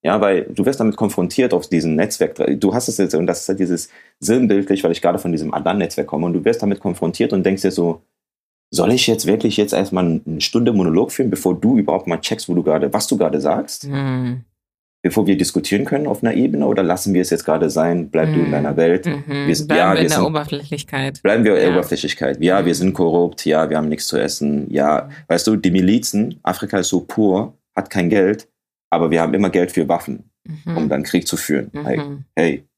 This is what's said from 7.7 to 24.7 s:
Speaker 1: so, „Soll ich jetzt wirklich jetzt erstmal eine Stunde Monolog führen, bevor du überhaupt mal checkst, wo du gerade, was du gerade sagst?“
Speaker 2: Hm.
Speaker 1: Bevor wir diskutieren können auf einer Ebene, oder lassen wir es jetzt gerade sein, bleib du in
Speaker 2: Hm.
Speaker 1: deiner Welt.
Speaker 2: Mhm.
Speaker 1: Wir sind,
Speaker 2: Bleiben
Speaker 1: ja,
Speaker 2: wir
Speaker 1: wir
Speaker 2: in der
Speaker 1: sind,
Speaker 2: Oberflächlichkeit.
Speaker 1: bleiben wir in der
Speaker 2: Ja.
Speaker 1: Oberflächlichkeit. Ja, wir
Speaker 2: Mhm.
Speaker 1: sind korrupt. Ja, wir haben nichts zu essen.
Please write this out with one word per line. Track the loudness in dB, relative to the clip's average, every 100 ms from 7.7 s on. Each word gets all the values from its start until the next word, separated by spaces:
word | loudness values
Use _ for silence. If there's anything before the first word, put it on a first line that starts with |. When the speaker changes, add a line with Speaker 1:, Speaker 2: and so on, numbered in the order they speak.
Speaker 1:
so, | 0 -2 -2 _ _ _ _ _ _ _
„Soll | 0 2
ich | 2 2
jetzt | 0 2
wirklich | 0 2 0
jetzt | 0
erstmal | 0 0 0 0 0 -4
eine | -6
Stunde | -2 0 2
Monolog | 2 2 2 0
führen, | 0 -2
bevor | 0 -2
du | 0 2 2
überhaupt | 2 -2 -2
mal | -6
checkst, | -4 -6 -2
wo |
du | -2
gerade, | 2 0 0
was | -2 -2
du | 0
gerade | 0 0
sagst?“ | 0 -2 -4 -10
Speaker 2:
Hm. | -8 -6 -4 -4 -4 -6 -12 _ _ _ _ _
Speaker 1:
Bevor | -2 0 2
wir | 2
diskutieren | 2 -2 0 -2 0
können | -2 -2
auf | -2
einer | 0
Ebene, | 2 2 2 0
oder | 2
lassen | 0 0 0
wir | 0
es | 2
jetzt | -2
gerade | 0 0 0
sein, | 0 0 0 0
bleib | 0 2
du | 2
in | 0
Speaker 2:
Hm. |
Speaker 1:
deiner | 0 0 2
Welt. | 2 2 -2
Speaker 2:
Mhm. | -6 -6 -4 -2
Speaker 1:
Wir | -2
sind, | 0
Speaker 2:
Bleiben | 2
Speaker 1:
ja, | 4
Speaker 2:
wir |
Speaker 1:
wir | 2
Speaker 2:
in | 2
der | 2
Speaker 1:
sind, | 0
Speaker 2:
Oberflächlichkeit. | -2 -4 -8 -8 -10 -6 -4 -4 -2
Speaker 1:
bleiben | 0 4
wir | 4
in | 4
der | 4
Speaker 2:
Ja. |
Speaker 1:
Oberflächlichkeit. | 2 -2 -4 -4 -4 -4 0
Ja, | 2 2
wir | 2
Speaker 2:
Mhm. | 2
Speaker 1:
sind | 0
korrupt. | 2 2 2 0 -2 0
Ja, | 2 2
wir | 0
haben | -2
nichts | -4 -2
zu | -2
essen. | -2 -2 -2 -2 -2